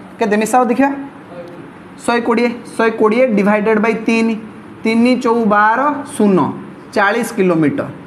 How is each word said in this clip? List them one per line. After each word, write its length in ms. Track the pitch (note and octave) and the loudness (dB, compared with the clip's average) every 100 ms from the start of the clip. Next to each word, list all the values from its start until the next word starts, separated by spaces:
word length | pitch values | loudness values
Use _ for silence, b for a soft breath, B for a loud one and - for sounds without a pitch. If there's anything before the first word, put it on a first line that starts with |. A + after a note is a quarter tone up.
| - - | -18 -4
କେତେ 200 | A3+ G#3 | 0 0
ମିଶାଅ 280 | A3 B3+ | 2 2
ଦେଖିବା, 280 | A#3+ B3 C#4 C#4 - - - F3 F3 - - - - - | 2 2 0 -2 -10 -16 -18 -16 -16 -18 -18 -20 -20 -8
ଶହେ 200 | - A#3+ | -4 -2
କୋଡ଼ିଏ, 340 | A#3 A3+ A#3+ A#3 - - | 0 0 0 -4 -8 -2
ଶହେ 140 | A3+ | -2
କୋଡ଼ିଏ 360 | A3 A3 A#3 C4 | 2 2 4 2
ଡିଭାଇଡେଡ୍ 520 | G#3 G3+ G#3+ G#3 G#3+ | 2 2 2 2 2
ବାଇ 160 | A3+ | 0
ତିନି, 460 | A3+ A3+ A3+ A3+ A3 - - - - | 0 0 0 0 -2 -8 -18 -20 -6
ତିନି 400 | A3 A3+ A#3+ B3 | 0 2 2 2
ଚଉ 240 | B3 A#3 | 2 2
ବାର 600 | G#3+ G#3 G#3+ A#3+ D4 C#4 - - | 2 4 4 2 0 -2 -6 0
ଶୂନ, 360 | G#3 F3+ B2+ - - - - | 2 4 0 -4 -14 -18 -6
ଚାଳିଶ 420 | A3 G3 A#3 A#3 | 0 0 0 -2
କିଲୋମିଟର। 520 | - F#3 E3 D3 - A2 - | 0 0 2 2 0 -6 -12